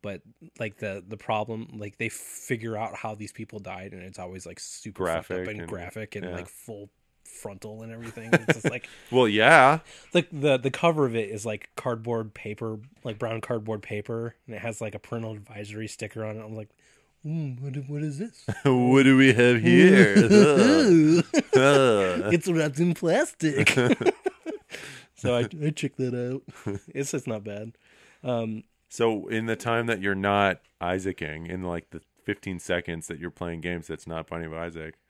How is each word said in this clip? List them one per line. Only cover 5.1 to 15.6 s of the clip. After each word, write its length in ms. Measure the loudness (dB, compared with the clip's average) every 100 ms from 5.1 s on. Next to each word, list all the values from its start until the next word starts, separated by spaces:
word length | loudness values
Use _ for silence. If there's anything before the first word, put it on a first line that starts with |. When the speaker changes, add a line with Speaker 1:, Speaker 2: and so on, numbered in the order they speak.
| -4
Speaker 1:
up 80 | -6
Speaker 2:
Graphic 200 | -8 -8
Speaker 1:
and 80 | -10
Speaker 2:
and, 80 | -12
Speaker 1:
graphic 460 | -12 -12 -14 -14 -12
and, 100 | -12
Speaker 2:
yeah. 100 | -12
Speaker 1:
like, 120 | -14
full 420 | -20 -18 -18 -18 _ _ _ _
frontal 580 | -18 -16 -14 -16 -16
and 80 | -16
everything. 380 | -16 -16 -16 -2
It's 140 | -2 0 -2
just, 80 | -2
like 160 | -6 -14 -20
Speaker 2:
<laughs> 120 | -2
Well, 160 | 4 4
yeah. 520 | 6 8 10 8 4 -4 -20 _
Speaker 1:
the, 120 | -2 -2
the, 260 | -4 0 0
the 140 | 0
cover 340 | 0 0 2 0
of 80 | 0
it 140 | -6
is, 160 | -8 -8
like, 240 | -10 -12 -10
cardboard 580 | -8 -8 -6 -6 -6
paper, 460 | -12 -14 -10 -10 -10 -14 _
like, 160 | -14 -8
brown 220 | -8 -8
cardboard 420 | -6 -8 -6 -10
paper, 500 | -8 -12 -8 -8 -10 _ -18
and 80 | -12
it 40 |
has, 180 | -10 -10
like, 140 | -12 -12
a 40 |
parental 340 | -12 -10 -10
advisory 540 | -12 -16 -16